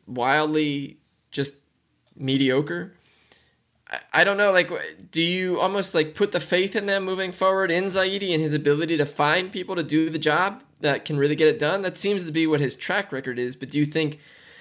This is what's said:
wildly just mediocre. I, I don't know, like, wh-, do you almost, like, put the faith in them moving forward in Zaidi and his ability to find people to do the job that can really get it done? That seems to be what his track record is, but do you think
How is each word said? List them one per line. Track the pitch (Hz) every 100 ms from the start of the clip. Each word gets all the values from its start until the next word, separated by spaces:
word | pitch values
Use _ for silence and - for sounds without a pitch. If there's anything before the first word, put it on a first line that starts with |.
| -
wildly | 123 123 147 156 156 151 143 139 - _ _ _
just | - 139 - _ _ _ _ _ -
mediocre. | 135 135 135 131 147 170 180 - _ _ _ - _ _ _ _ -
I, | - -
I | 151 185
don't | 196
know, | 208
like, | 185 175
wh-, | 165 78 82 -
do | 160
you | 170 180 185 175
almost, | 180 202 190 175
like, | 151
put | - 202
the | 175
faith | - 180 190 214
in | 202
them | 196 190
moving | 190 185
forward | 175 190 190 185
in | 170 190
Zaidi | 190 185 196 190
and | 160
his | 156
ability | 151 143 147 160 160
to | 143
find | - 147 170 185
people | 202 180 185
to |
do | 151 151 160
the | 156
job | 151 151 190 208 - _
that | 151 139 -
can | 147
really | 143 151
get | 156
it | 139
done? | 147 190
That | 185 180
seems | 202 202 170
to |
be | 156 160
what | 147
his | 139 -
track | - 190 196
record | 135 131 123
is, | 123 127
but | 123
do | 147
you | 147
think | 156 151 147 - - - -